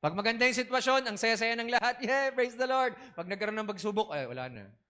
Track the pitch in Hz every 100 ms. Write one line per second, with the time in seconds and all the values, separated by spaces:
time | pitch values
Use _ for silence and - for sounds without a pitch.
0 | 190 180 208 226 247 240 247 254 247 262
1 | 254 208 226 226 226 233 233 240 226 240
2 | 262 269 269 262 247 233 254 262 254 196
3 | - - 175 196 208 214 214 202 190 208
4 | 214 147 131 123 127 117 98 107